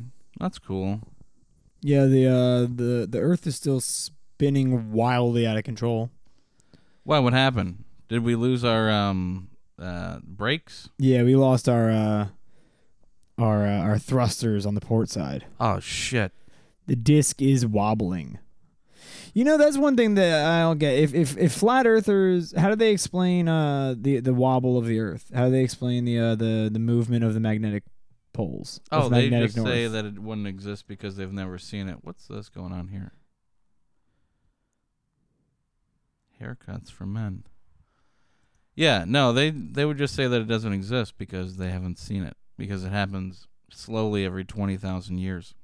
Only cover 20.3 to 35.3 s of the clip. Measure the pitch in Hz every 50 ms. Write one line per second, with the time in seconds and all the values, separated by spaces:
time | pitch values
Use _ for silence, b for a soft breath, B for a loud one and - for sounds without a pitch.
20.3 | 160 151 147 165 170 165 165 165 160 147 151 143 127 139 156 147 127 170 160 131
21.3 | 143 - 180 170 - - 202 226 254 262 254 233 220 220 196 214 202 196 190 185
22.3 | 180 175 165 - - - 165 196 220 214 226 220 208 185 - - - 175 180 180
23.3 | 180 180 170 165 160 160 151 147 143 139 139 131 127 113 113 139 139 120 123 131
24.3 | 127 123 127 131 131 127 127 127 123 123 117 113 113 110 110 98 80 - - -
25.3 | - 123 123 127 131 131 131 123 - - 123 123 123 123 120 120 120 117 117 117
26.3 | 113 110 113 113 113 110 110 107 107 110 113 117 120 120 117 117 120 117 113 113
27.3 | 107 110 110 110 107 107 110 107 104 101 - - - - - - - _ _ _
28.3 | - - 107 78 60 50 - - - - - - 156 156 139 120 123 120 131 139
29.3 | 123 117 117 107 104 117 113 127 123 120 117 113 110 110 104 104 101 101 104 110
30.3 | 110 107 101 101 95 95 101 101 101 98 - _ 101 - - 101 95 98 95 92
31.3 | 98 98 95 92 90 90 - - 107 101 98 95 82 - - - 90 - - -
32.3 | - 104 101 - - 92 90 90 90 90 90 95 98 98 95 - - _ _ _
33.3 | _ _ _ _ _ _ _ _ _ _ _ _ _ _ _ _ _ _ _ _
34.3 | _ _ _ _ _ _ _ _ _ _ _ _ _ _ _ _ _ _ _ _